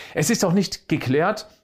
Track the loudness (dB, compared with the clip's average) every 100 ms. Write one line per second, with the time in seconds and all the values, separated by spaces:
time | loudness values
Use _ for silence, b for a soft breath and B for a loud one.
0 | B -2 0 2 2 2 0 -4 -4 -2
1 | 0 2 2 -2 -8 b